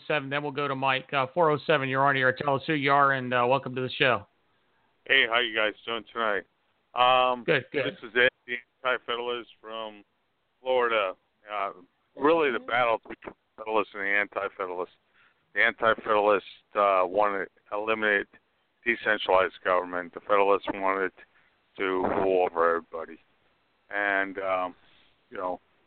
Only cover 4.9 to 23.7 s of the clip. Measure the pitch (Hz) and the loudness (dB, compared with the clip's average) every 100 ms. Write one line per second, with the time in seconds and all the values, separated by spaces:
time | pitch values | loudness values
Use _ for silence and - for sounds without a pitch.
4.9 | _ - 135 120 120 120 110 107 95 - | _ 0 2 4 0 0 -2 -2 -4 -8
5.9 | 113 101 117 110 98 - _ _ _ _ | -8 -8 -6 -2 -4 -6 _ _ _ _
6.9 | 120 123 127 127 123 117 143 - 147 127 | 0 4 4 2 0 -2 -2 -2 -4 -4
7.9 | - 113 120 127 - - 120 - _ 131 | -8 -4 2 2 0 -12 -12 -12 _ -4
8.9 | 117 - 117 120 120 107 _ 110 113 110 | -4 -4 -6 -6 -8 -10 _ -16 -12 -12
9.9 | 104 _ _ _ _ _ _ 127 127 120 | -16 _ _ _ _ _ _ -2 0 2
10.9 | 110 95 90 _ _ 107 104 98 87 90 | 0 0 -6 _ _ -10 -6 -6 -8 -20
11.9 | _ _ - 143 165 143 113 - 117 120 | _ _ 0 2 2 2 -2 -2 0 0
12.9 | 110 - 117 - - _ - 110 110 95 | -2 -6 -16 -16 -20 _ -16 -4 -2 -2
13.9 | 104 98 101 101 104 98 - 92 90 87 | -4 -2 -2 -2 -6 -8 -8 -8 -8 -10
14.9 | _ _ _ _ _ _ 101 113 - 113 | _ _ _ _ _ _ 0 0 2 0
15.9 | 110 117 107 104 98 - - _ 104 101 | 0 0 2 4 2 -2 -20 _ 0 2
16.9 | 95 90 98 104 98 87 _ - 104 107 | 4 2 0 0 -2 -8 _ -10 -6 -4
17.9 | 110 107 101 - - _ _ _ _ 120 | 0 2 0 -2 -14 _ _ _ _ -4
18.9 | 113 - 104 - 92 90 - 95 90 90 | -2 -2 -2 2 2 2 -2 0 0 0
19.9 | 90 85 92 - 101 98 98 - 101 95 | -6 -8 -10 0 2 4 2 -2 -4 -2
20.9 | 95 92 - - _ _ _ _ - 95 | -2 -4 -6 -20 _ _ _ _ -6 -2
21.9 | 92 90 95 98 92 90 82 85 85 82 | -2 -2 -2 0 2 0 2 2 0 -4
22.9 | 82 80 - _ _ _ _ _ | -12 -12 -16 _ _ _ _ _